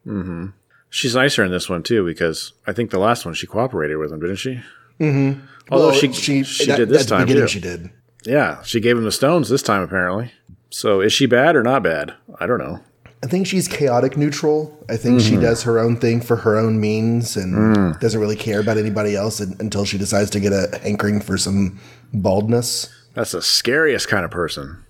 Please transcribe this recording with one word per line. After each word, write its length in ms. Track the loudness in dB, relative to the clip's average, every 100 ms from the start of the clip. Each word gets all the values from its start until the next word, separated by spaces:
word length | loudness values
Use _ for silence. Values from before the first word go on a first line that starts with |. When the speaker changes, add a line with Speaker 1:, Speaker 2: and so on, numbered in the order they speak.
| -6
Speaker 1:
Mm-hmm. 420 | -8 -6 -8 -10 -14 _ _ _
She's 240 | -4 -2 2
nicer 260 | 2 0
in 80 | -4
this 180 | -4 -4
one, 140 | -6
too, 220 | -2 0
because 480 | 0 -2 -2 -2 -12 _ -8
I 60 |
think 180 | -6 -2
the 80 | 0
last 260 | 0 0
one 100 | -6
she 120 | -10 -6
cooperated 500 | -4 -4 -2 -4 -4
with 160 | -6
him, 80 | -6
didn't 160 | -6 -6
she? 240 | -8 -10 -14 -20 _ _
Speaker 2:
Mm-hmm. 400 | 0 2 0 -2 -10 -20 -2
Speaker 1:
Although 180 | 4 4
Speaker 2:
Well, 60 | 4
Speaker 1:
she, 160 | 2
Speaker 2:
she, 300 | 0 -2 0
Speaker 1:
she 220 | -2 -2 0
Speaker 2:
that, 100 | 2
Speaker 1:
did 120 | 4
this 140 | 4
Speaker 2:
at 60 | 4
the 60 | 2
Speaker 1:
time, 100 | 4
Speaker 2:
beginning 180 | 4
Speaker 1:
too. 40 | 2
Speaker 2:
she 120 | -2
did. 300 | -8 -10 -14 _ _ _
Speaker 1:
Yeah, 380 | -2 0 0 -4
she 180 | -6 -2
gave 160 | 2 2
him 80 |
the 80 | 0
stones 360 | 0 2 2 2
this 140 | 0
time, 200 | 0 0
apparently. 500 | 0 -2 -2 -4 -8 _ _ -20 _
So 300 | -4 0 2
is 120 | 2
she 140 | 2 4
bad 300 | 6 6 4
or 60 |
not 200 | 4 2
bad? 320 | 2 -2 -6 -14 -20 -8
I 60 | -4
don't 120 | -2
know. 220 | -4 -10 _ _ -20 _
Speaker 2:
I 40 | -4
think 200 | -2 0
she's 200 | -2 -2
chaotic 480 | -2 0 2 0 0
neutral. 580 | -2 0 0 0 -2 -6 -4
I 60 | -2
think 220 | 4 4
she 100 | 6
Speaker 1:
Mm-hmm. 80 | 4
Speaker 2:
does 200 | 2 2
her 160 | 2 2
own 180 | 2 2
thing 240 | 2 0
for 160 | 0 0
her 220 | 2 2
own 200 | 2 2
means 560 | 0 0 0 0 -2 -4
and 180 | -2 2 4 4
Speaker 1:
Mm. 240 | 2 0
Speaker 2:
doesn't 200 | -2 0
really 160 | -2 -2
care 240 | -4 -2
about 160 | 0 0
anybody 400 | 0 -2 -2 -2
else 240 | -2 -4
un-, 160 | -8 -6
until 240 | -4 -4 -2
she 100 | -4
decides 320 | -2 0 0
to 100 | 0
get 120 | 0
a 260 | 0 -2 -4
hankering 380 | -4 -2 0 0
for 180 | -2 -4
some 420 | 0 0 -2 -4 -20 -20 -8
baldness. 800 | -2 0 0 2 0 -2 -8 -10 -16 _
Speaker 1:
That's 180 | -8 -6
the 80 | -4
scariest 680 | 0 0 2 2 2 0 0
kind 160 | -2 -2
of 40 |
person. 460 | -4 -6 -6 -12 -14